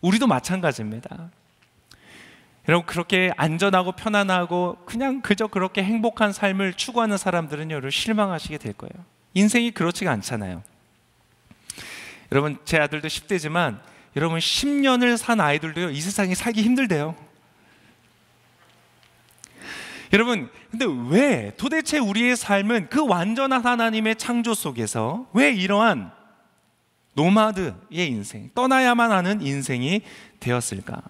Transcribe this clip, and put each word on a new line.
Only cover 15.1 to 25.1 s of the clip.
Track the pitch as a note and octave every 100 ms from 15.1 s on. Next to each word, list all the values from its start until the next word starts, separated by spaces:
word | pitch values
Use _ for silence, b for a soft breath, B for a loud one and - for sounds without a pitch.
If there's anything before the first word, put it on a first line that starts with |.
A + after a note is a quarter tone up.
| A#3
산 | - A3+
아이들도요, | D3+ D3 D#3+ D#3 F3
이 | C#3+
세상에 | E3 G3+ F#3+
살기 | F#3 - A3+
힘들대요. | G#3+ B3+ B3+ E3 D3+ E3 - _ _ _ b b b b _ _ _ _ _ _ _ _ _ _ _ _ _ _ - B B B B B B
여러분, | G3+ A#3 A3+ A#2+ B B
근데 | A2+ B3 C3 A#2+
왜 | E3+ C#4+ F3+ G#2 -
도대체 | C4 D#4+ D#4 D4+
우리의 | A3+ G3+ B3 B3
삶은 | - G3+ G3+ A#3 G3
그 | C4 D4+
완전한 | F3+ F3+ A3+ C4+ C4
하나님의 | A#3+ B3 A3+ A3 A3 A3
창조 | - A#3+ A#3
속에서 | A3 D#3+ B2+ A2 A#2+ A2